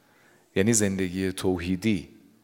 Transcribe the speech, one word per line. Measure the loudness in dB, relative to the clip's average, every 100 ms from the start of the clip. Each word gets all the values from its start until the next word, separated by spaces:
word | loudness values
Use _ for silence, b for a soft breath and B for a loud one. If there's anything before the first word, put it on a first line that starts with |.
| b b b b b 0
یعنی | 2
زندگی | 4 2 0 -4 -2 -4
توحیدی، | -2 -2 0 -2 -2 0 -2 -6 -18 -20 _